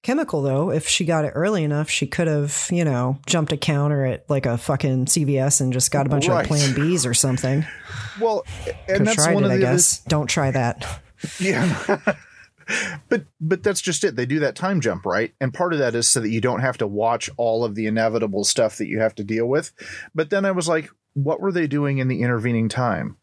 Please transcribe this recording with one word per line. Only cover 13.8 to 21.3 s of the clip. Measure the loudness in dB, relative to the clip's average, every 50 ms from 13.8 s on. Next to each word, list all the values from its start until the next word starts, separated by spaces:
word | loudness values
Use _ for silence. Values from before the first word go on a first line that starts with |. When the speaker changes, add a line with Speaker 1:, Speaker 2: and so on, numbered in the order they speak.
Speaker 2:
just | -2 -4 -2 0 -2
it. | -2 0
They | -2 -4
do | -2 0 0
that | 0 -2 -2
time | -2 -2 0 0 2
jump, | 0 0 -2 -2 -2
right? | -2 0 0 0 -2 _ _
And | -4 -4 -2
part | -2 -2 0
of | 0 0
that | 0 0 0
is | 0 2
so | 2 2 2
that | 0 0
you | -2 0
don't | 0 0 0 0
have | 0 -2 0 -2
to | -4
watch | -2 0 0 2 2 0 0 -4 -8 -4 -2
all | 0 0 2 0 0
of | -2 -2
the | -2 -2
inevitable | 0 2 2 2 2 2 0 0 0 -2 -2 -2
stuff | 0 2 2 2 0 0
that | -4 -6 -4
you | 0 0
have | 0 0 0
to | -4 -6
deal | -4 -2 -2 0
with. | 0 0 -2 -2 -4 _ -18 -16 -16 -14 -16 -16 -8 _
But | -4 -2 0
then | 0 0 0
I | 0
was | 0 0 0 0
like, | 0 0 -2 -6 _ _ _ _ _
what | -2 0 0